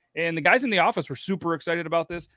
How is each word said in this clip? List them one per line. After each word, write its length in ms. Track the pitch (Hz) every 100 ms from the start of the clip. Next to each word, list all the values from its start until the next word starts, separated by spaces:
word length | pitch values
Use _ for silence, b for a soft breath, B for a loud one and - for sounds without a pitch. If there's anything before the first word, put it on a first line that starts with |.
| _ 156
And 200 | 170 165
the 40 |
guys 240 | 175 247
in 60 | 254
the 80 | 190
office 280 | 190 196 147
were 60 | 131
super 380 | - 190 170
excited 320 | 165 170 170 160
about 220 | 165 165
this. 200 | 170 -